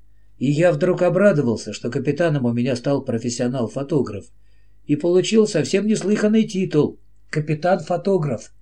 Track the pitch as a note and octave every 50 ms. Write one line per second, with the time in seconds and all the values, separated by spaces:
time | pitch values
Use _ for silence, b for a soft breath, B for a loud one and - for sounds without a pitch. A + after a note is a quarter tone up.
0 | - - - - - - - - B2+ C#3+ D3 D3 F3 F3+ D#3+ C#3+ F3+ F3+ F3+ -
1 | F3+ F3+ D#3+ F#3 G3+ G3+ E3+ D3 B2 A#2+ G#2+ - - G#2+ G#2+ - - A#2+ B2 C#3
2 | A#2 D3 C#3+ D#3+ F3 E3 D3 C#3 A#2+ A#2+ A#2 A#2+ A#2+ C#3 B2 A#2 - D3 C#3 C3+
3 | C#3 - A#2+ A2+ - A#2+ A#2+ - B2 B2 C#3 C3 A2+ G#2 - C3 C#3+ - E3 C3+
4 | A#2+ G#2+ G#2 F#2+ - - - - - - - - - - - - - - D3 D3
5 | F3 F3 F3+ F#3 F3+ - G#3+ A3 G#3+ G#3 - D#3 C#3+ - - G3+ G#3 G#3+ G#3+ D#3
6 | D#3+ G3 G#3 G#3+ G#3 G#3 A3 A3 G#3+ A3 - F#3 F#3 D3+ - D3 C#3 - - -
7 | - - - - - - - D#3 D3+ D#3+ D#3 D3+ - F3 F#3+ F#3 - - F3+ E3
8 | - G3 G3 F3+ D3+ C#3 A2+ - - - - -